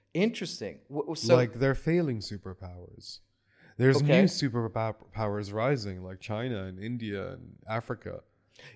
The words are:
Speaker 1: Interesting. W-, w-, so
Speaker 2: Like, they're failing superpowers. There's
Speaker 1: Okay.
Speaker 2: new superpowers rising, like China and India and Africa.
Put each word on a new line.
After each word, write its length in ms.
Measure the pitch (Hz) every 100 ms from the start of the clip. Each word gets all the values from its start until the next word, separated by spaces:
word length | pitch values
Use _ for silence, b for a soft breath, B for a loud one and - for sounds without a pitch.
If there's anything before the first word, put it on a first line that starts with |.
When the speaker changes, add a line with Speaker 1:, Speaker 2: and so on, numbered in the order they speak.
| _
Speaker 1:
Interesting. 640 | 160 220 233 143 - 104 76 -
W-, 140 | 143
w-, 120 | - 156
so 180 | 113 127
Speaker 2:
Like, 180 | 123
they're 200 | 113 135
failing 460 | 131 - 175 160 117
superpowers. 1000 | - 104 95 92 92 87 90 - - - _ _ b b b b
There's 200 | 127 135
Speaker 1:
Okay. 240 | 147 165
Speaker 2:
new 20 |
superpowers 1300 | 196 - 139 117 113 117 113 107 - 110 107 104 98
rising, 500 | 104 120 143 101 92
like 180 | 92 95
China 440 | - 107 127 110
and 140 | 95 92
India 540 | 107 123 110 98 92
and 220 | 92 82 - -
Africa. 520 | 110 - 123 - - - _ B B B